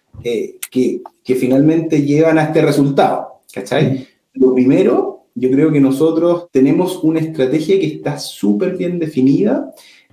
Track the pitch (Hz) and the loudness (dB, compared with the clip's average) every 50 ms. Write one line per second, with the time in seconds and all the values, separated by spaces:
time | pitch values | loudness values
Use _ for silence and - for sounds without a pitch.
0 | _ _ - - - 120 117 107 95 - - _ - - - 127 123 110 - - | _ _ -20 -12 -8 -6 -4 -4 -6 -8 -10 _ -18 -6 -2 -2 0 0 -2 -4
1 | - - - _ _ - 127 - 127 123 131 139 151 156 160 165 156 - 156 143 | -8 -14 -20 _ _ -4 -2 0 0 2 2 2 4 4 2 2 0 0 0 0
2 | 139 139 147 151 160 160 156 156 156 - - 160 151 147 135 143 139 139 135 143 | 0 2 2 2 2 4 2 2 0 0 2 2 2 2 2 2 0 2 2 2
3 | - - - - - - - - _ - - - - - 123 143 - - - - | 2 2 0 -4 -6 -10 -16 -20 _ -16 -14 -14 -8 -4 -2 0 0 0 -2 -4
4 | - - _ _ _ _ _ 131 131 127 123 127 127 131 151 180 190 - - - | -8 -12 _ _ _ _ _ 0 2 2 4 4 2 4 4 4 2 2 2 0
5 | - - - - _ _ _ 123 127 127 135 135 156 156 151 143 135 135 135 135 | -2 -4 -8 -12 _ _ _ -4 -2 0 2 2 2 2 4 2 2 2 2 2
6 | 160 160 160 160 170 175 175 175 - - - 135 131 143 165 175 180 175 - - | 0 0 0 0 0 0 0 -2 -4 -4 0 2 2 4 4 2 0 -2 -4 -4
7 | - 160 160 160 156 160 - - 131 127 151 156 - - 190 196 160 151 - - | -2 -2 0 -2 -2 -4 -2 -2 -2 0 0 -2 0 0 0 0 0 -2 -4 -6
8 | - - 143 - - - - - - - - 208 190 175 185 180 175 175 180 170 | -8 -8 -8 -8 -10 -14 -10 -4 -2 -2 0 0 -2 -4 -4 -4 -6 -6 -4 -4
9 | 160 151 - 131 131 139 151 170 202 220 277 - - - - - - - - _ | -6 -4 -2 0 2 2 2 2 2 0 0 -2 -4 -8 -14 -20 -20 -20 -20 _
10 | _ _ | _ _